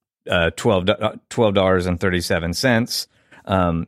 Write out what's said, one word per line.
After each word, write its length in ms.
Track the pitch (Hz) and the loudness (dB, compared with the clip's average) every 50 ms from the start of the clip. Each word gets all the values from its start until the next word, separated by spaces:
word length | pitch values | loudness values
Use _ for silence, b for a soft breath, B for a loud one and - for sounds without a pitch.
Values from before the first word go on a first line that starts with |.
| _ _ _ _ - - | _ _ _ _ -6 -2
uh, 220 | 92 90 82 82 - | 0 0 0 0 -2
twelve, 320 | - - 120 101 92 90 98 | 0 0 2 2 2 2 0
uh, 260 | 104 - 107 110 - - _ - | 0 0 -2 -6 -6 -6 _ -10
twelve 260 | - 131 117 104 98 | -2 0 0 2 2
dollars 320 | 101 92 95 95 92 87 92 | 2 2 4 2 2 0 -2
and 120 | 90 85 | -4 -2
thirty-seven 540 | - 95 90 90 82 - 101 85 82 87 85 | -2 -2 -2 -2 -2 -2 -2 -2 -2 -4 -4
cents, 540 | - - 131 117 113 123 - - - - _ b b b b b b b | 0 0 2 2 2 0 -2 -6 -8 -8 _ b b b b b b b
um, 420 | - 98 92 90 87 82 82 - | -2 0 2 2 2 0 -2 -4